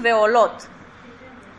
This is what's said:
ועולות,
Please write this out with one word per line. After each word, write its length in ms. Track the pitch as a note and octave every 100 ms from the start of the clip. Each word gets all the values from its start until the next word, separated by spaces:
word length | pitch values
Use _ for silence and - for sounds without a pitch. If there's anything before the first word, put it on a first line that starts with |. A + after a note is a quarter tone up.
ועולות, 640 | A#3 A3 G#3+ A#3+ G3 - - - - - - - C4 - -